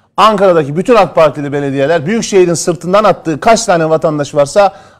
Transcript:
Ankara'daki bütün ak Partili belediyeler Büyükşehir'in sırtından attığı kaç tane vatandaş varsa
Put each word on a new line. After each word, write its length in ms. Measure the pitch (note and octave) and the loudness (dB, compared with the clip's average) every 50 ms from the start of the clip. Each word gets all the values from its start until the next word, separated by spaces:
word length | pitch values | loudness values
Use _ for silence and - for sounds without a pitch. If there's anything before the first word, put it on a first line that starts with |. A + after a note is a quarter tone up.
| _ _ _ - | _ _ _ 0
Ankara'daki 600 | F#3+ A3 G#3+ F#3 G3+ F#3+ F3 E3 D3+ C3+ D3 E3+ | 2 2 2 2 2 2 2 2 0 -2 -4 -4
bütün 180 | F#3+ - A#3+ | 0 2 2
ak 200 | G#3+ F#3 D3+ - | 4 2 2 2
Partili 360 | F3 D#3+ D3+ B2+ D3+ C#3+ C#3+ | 2 2 2 0 -2 -6 -6
belediyeler 540 | C#3+ C#3+ C#3+ C#3 C3+ C#3 C3+ D3 E3+ E3+ C3+ | -4 -4 -4 -4 -2 -2 0 0 0 -2 -2
Büyükşehir'in 480 | E3 A3+ A3+ A3+ - G#3+ F#3+ F3+ E3+ E3+ | -2 -4 -4 -4 0 0 2 2 2 0
sırtından 500 | - - F#3 E3 - - E3+ F#3 G#3 G#3+ | -2 -4 -4 -6 -6 -4 -2 0 2 2
attığı 360 | G3 E3+ - - E3 D#3+ - | 2 0 -2 -4 -6 -6 -2
kaç 260 | - A3+ A3+ G3+ - | 2 2 2 2 2
tane 240 | G#3 F3+ E3 D#3+ D#3 | 0 -2 0 0 0
vatandaş 460 | D#3+ D#3 F3+ E3 D3+ D3 C#3+ - - | 0 0 -2 -2 -2 -4 -6 -4 -2
varsa 380 | D3 C#3+ C#3 - G3+ G3+ F#3+ - - - - _ _ | -2 -2 0 2 2 0 0 0 -6 -18 -20 _ _